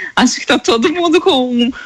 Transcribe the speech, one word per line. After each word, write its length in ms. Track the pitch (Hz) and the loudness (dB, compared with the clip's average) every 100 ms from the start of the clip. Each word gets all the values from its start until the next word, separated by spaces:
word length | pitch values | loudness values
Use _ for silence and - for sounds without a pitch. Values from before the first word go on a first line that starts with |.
| 185 - | -8 0
Acho 240 | 240 - | 0 0
que 60 | - | -2
tá 120 | 311 | -2
todo 340 | - 233 233 | 0 0 0
mundo 280 | 349 339 330 | 0 2 2
com 280 | 370 277 254 | 2 0 0
um, 200 | 240 240 - | 0 -2 -4